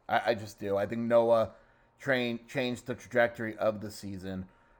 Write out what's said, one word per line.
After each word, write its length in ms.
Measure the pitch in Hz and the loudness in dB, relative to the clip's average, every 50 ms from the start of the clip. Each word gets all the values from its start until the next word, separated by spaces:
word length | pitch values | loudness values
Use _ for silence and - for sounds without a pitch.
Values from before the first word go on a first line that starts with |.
| _ - | _ 0
I, 140 | 110 117 98 | 0 0 2
I 80 | 107 120 | 0 -2
just 260 | 101 110 104 - - | -2 -4 -12 -12 -8
do. 160 | 107 101 98 | -4 -2 0
I 100 | 98 104 | 0 0
think 160 | 104 117 117 | -2 -2 -4
Noah 480 | 117 117 120 117 117 113 117 113 110 - - - _ _ _ _ _ _ _ - | 0 4 4 6 6 6 6 4 4 0 -4 -16 _ _ _ _ _ _ _ -10
train, 400 | - 139 135 127 120 120 117 117 - - | -2 -2 0 0 0 -2 -4 -6 -10 -8
changed 380 | - 147 127 123 120 - - | -4 -4 -2 -4 -4 -6 -8
the 80 | - 120 | -10 -10
trajectory 640 | 101 - - - 120 117 117 117 - 113 110 107 - | -10 -8 -2 2 4 4 4 2 -4 -8 -8 -4 0
of 220 | - 110 107 101 | 0 0 0 -2
the 100 | 107 104 | -6 -12
season 560 | - - - 101 101 92 90 95 95 92 92 - _ _ _ _ _ | -12 -12 -12 -10 -10 -10 -8 -8 -8 -8 -10 -12 _ _ _ _ _